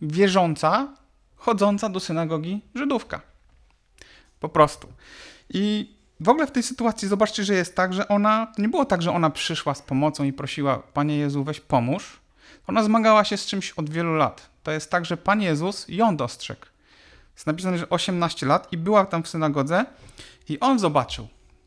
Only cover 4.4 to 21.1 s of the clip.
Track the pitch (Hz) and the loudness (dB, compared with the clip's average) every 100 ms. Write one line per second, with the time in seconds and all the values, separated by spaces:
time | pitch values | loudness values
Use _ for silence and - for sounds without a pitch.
4.4 | 165 160 151 - - - - - - - | -2 4 4 4 -16 -20 -20 -20 -20 -20
5.4 | _ 185 208 214 - _ _ - 160 285 | _ -2 0 -2 -4 _ _ -2 2 4
6.4 | 285 254 233 254 233 220 196 196 214 - | 2 -2 -4 -2 -2 -2 -2 2 2 0
7.4 | 196 196 175 - 185 185 - 208 208 220 | 0 0 0 -2 -2 -2 0 2 4 2
8.4 | 220 - 208 330 262 180 170 175 165 143 | 0 -2 0 0 2 0 0 2 0 0
9.4 | - 160 - 139 - 131 147 151 143 139 | -4 -4 -4 -6 -4 0 0 0 -4 -4
10.4 | 139 - 139 127 - - 147 147 147 143 | -8 -4 -2 -2 -4 -2 0 0 0 -2
11.4 | 139 151 - 131 117 170 - - _ _ | -4 -6 -2 0 2 -2 -6 -18 _ _
12.4 | - - - 196 214 226 220 214 208 202 | -20 -16 -2 0 2 4 6 6 4 -2
13.4 | - 196 - - 151 160 170 160 131 - | -4 -6 -6 -6 -6 -2 0 2 0 -2
14.4 | - _ - 156 - 175 165 170 - 208 | -16 _ -6 -6 -2 -4 -2 -4 0 0
15.4 | 196 151 175 202 - 170 226 156 123 - | 2 0 -2 -6 -8 0 2 2 -4 -6
16.4 | - - - _ _ _ - - - - | -12 -14 -18 _ _ _ -20 -20 -20 -10
17.4 | - 160 185 180 - 175 - 180 170 - | -6 -4 -2 -4 -2 -2 0 -2 -2 -2
18.4 | 135 156 - 170 165 208 196 170 160 165 | 0 0 0 -6 2 2 2 -2 -4 -2
19.4 | 156 143 135 175 254 - - - - - | 0 0 0 0 -2 -6 -20 -20 -20 -20
20.4 | - 151 254 262 185 147 117 | -10 -2 2 2 2 0 -2